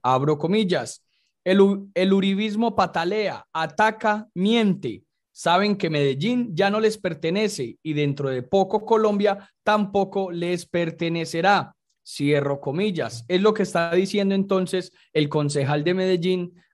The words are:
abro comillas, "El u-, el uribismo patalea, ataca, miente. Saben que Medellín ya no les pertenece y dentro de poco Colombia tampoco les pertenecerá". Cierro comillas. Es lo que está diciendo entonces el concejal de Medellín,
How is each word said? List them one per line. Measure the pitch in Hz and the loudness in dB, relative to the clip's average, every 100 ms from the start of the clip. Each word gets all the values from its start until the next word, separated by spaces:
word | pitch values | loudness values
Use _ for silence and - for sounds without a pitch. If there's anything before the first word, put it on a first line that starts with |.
abro | 123 131 147 147 | 0 2 2 0
comillas, | 165 214 190 156 - - _ _ _ _ 180 | 0 0 0 -2 -4 -14 _ _ _ _ 0
"El | 196 | 4
u-, | 196 196 - | 4 2 -4
el | 175 190 | 0 2
uribismo | 196 196 196 214 208 233 220 | 2 2 0 -2 0 -2 0
patalea, | 180 175 170 214 196 117 - | -2 0 -2 -2 -4 -6 -10
ataca, | 160 160 147 214 220 214 214 220 175 | -6 -4 2 0 2 -2 -2 -4 -2
miente. | 202 233 208 175 127 95 _ _ _ | 2 2 2 0 -6 -10 _ _ _
Saben | - 170 180 208 202 | -6 0 2 2 0
que | 165 | 0
Medellín | 147 139 139 208 247 233 | 2 0 0 0 -2 -2
ya | 156 196 | 0 0
no | 214 | 2
les | 220 214 | 0 0
pertenece | 180 147 160 196 214 - 117 - | -6 -4 -2 0 -2 -4 -8 -8
y | 160 | -6
dentro | 147 143 143 139 | -2 -2 -2 -4
de | 127 | -4
poco | 127 196 190 214 214 | 0 0 2 -2 2
Colombia | 220 220 202 202 196 - _ | 2 2 2 0 0 -8 _
tampoco | - 214 202 202 196 196 190 | 0 0 0 -2 -2 -2 -4
les | 170 175 180 - | -4 -4 -4 -4
pertenecerá". | 175 165 170 170 165 160 165 185 190 135 _ _ _ - | -2 -2 -2 -4 -2 -4 0 2 2 0 _ _ _ -16
Cierro | - 143 147 139 139 | -4 2 2 0 -4
comillas. | 143 156 214 165 117 117 - | -4 -2 -2 -2 -6 -8 -4
Es | 180 | 2
lo | 214 | 2
que | 214 | 2
está | 185 170 170 180 | -2 0 0 0
diciendo | 190 202 196 196 | 0 0 0 0
entonces | 196 190 180 185 180 _ _ | 0 0 0 -4 -6 _ _
el | 156 147 | -2 0
concejal | 151 143 143 135 151 160 | 0 0 -2 0 0 0
de | |
Medellín, | 185 185 185 180 185 175 - _ | 0 0 0 0 -2 -4 -12 _